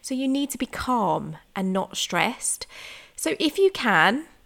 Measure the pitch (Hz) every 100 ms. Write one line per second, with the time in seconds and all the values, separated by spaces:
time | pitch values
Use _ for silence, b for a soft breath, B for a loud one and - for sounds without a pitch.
0 | - 254 269 269 285 - 254 - - 247
1 | 190 160 147 156 _ - 190 190 185 -
2 | - 175 170 247 - - - B B B
3 | B B 320 311 311 302 392 - 247 180
4 | 170 254 320 _